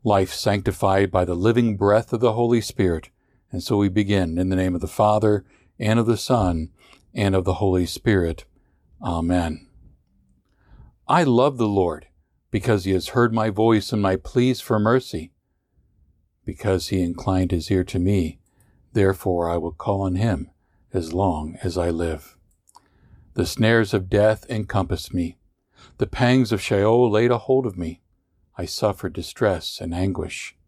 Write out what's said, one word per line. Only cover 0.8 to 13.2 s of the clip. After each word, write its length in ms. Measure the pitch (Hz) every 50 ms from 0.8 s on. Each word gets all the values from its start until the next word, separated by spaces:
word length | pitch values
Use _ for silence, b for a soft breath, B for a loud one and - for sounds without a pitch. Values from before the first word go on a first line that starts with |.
| - 98 98 98 101 95
by 140 | 90 92 90
the 100 | 87 87
living 420 | 85 92 110 113 123 120 113 104
breath 340 | 92 98 101 104 113 113 -
of 100 | - 110
the 120 | 123 117 107
Holy 260 | 117 120 117 120 117
Spirit. 520 | 104 - - - 104 90 85 78 - - _ _ _ _ _ _ _ _
And 100 | - 92
so 160 | - - 113
we 100 | 101 101
begin 520 | 101 92 107 101 98 101 98 90 82 80 87
in 100 | 92 92
the 60 | 95
name 180 | 92 92 92 90
of 80 | 85
the 60 | 90
Father, 580 | 92 - - 107 107 107 107 107 107 104 101 b b b b b b b
and 220 | - 113 107 110 117
of 80 | 113
the 100 | 113 113
Son, 520 | 104 - - 131 117 101 90 87 80 80 82 b b b b b b b b _
and 220 | - 104 98 95
of 100 | 95 90
the 100 | 95 90
Holy 300 | - 104 98 92 92 90
Spirit. 600 | 82 - - _ 117 107 92 87 82 80 - - _ _ _ _ _ _ _ _ _ _ _ -
Amen. 640 | - 85 82 82 85 87 90 85 80 78 - - _ _ - - - _ _ _ _ _ _ _ _ _ _ _ b b b b b b b b b b b _
I 140 | - - 175
love 380 | 170 135 120 113 131 147 139 120
the 80 | 117
Lord, 400 | 104 101 98 90 85 76 76 - _ _ _ _ _ _ _ _ _
because 360 | - 104 - - 110 98 90
he 80 | 98 95
has 160 | 92 - -
heard 220 | - 123